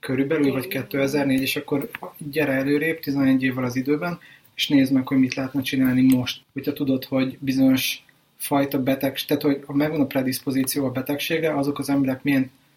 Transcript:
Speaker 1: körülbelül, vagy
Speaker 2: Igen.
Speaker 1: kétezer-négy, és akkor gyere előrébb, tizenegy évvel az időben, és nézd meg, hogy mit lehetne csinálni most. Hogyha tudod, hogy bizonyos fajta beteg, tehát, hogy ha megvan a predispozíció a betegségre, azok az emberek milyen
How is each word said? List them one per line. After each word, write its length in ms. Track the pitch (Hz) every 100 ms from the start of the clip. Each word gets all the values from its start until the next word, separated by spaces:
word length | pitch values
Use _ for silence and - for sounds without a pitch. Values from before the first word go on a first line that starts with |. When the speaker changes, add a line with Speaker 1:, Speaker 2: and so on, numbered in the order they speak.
Speaker 1:
körülbelül, 520 | - 131 139 156 139
vagy 120 | 127
Speaker 2:
Igen. 180 | 123 135 -
Speaker 1:
kétezer-négy, 520 | 143 135 143 139 131
és 140 | 135 147
akkor 340 | - 143 127 - - -
gyere 340 | 147 151 143
előrébb, 460 | 135 135 147 160 160
tizenegy 420 | 151 139 135 131
évvel 220 | 131 127
az 120 | 127 123
időben, 420 | 131 147 175 170 - - _
és 140 | - -
nézd 240 | 143 135
meg, 140 | 135 131
hogy 120 | 135
mit 160 | 127
lehetne 280 | 139 131 139
csinálni 520 | 123 135 131 127 131
most. 260 | 127 120 - _
Hogyha 200 | 139 143
tudod, 320 | - 135 131
hogy 320 | - 135 131 -
bizonyos 640 | 135 131 131 131 - - _ _ _ -
fajta 460 | - 139 139 139
beteg, 360 | 131 135 135 135 -
tehát, 160 | 143
hogy 200 | 151 139 -
ha 60 |
megvan 280 | 143 151 156
a 60 | 131
predispozíció 800 | 139 127 127 - 131 127 147 131
a 40 |
betegségre, 640 | 127 127 143 - 160 160 143
azok 220 | 139 143
az 100 | 139
emberek 320 | 139 131 131
milyen 280 | 143 135 131 - _